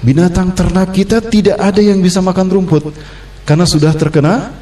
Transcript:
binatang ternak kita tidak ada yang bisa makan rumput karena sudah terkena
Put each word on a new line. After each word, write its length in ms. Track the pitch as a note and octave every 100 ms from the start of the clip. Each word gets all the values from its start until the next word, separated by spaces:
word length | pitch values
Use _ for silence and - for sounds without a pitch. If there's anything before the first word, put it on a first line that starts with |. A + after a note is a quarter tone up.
| A#2
binatang 480 | C#3 F3 F3 F#3
ternak 400 | F#3 E3+ F3 F#3
kita 320 | F#3+ G3 A3+ A3+
tidak 320 | G#3+ G3 -
ada 240 | G3 G3
yang 160 | G#3 G3
bisa 240 | F3+ F#3
makan 320 | F#3 F#3+ F#3+
rumput 400 | G3 F3+ D3+ D3+ - - - - - -
karena 160 | D3+ F3
sudah 320 | D#3 D#3 D#3
terkena 560 | D#3 D#3 D3 A3 - -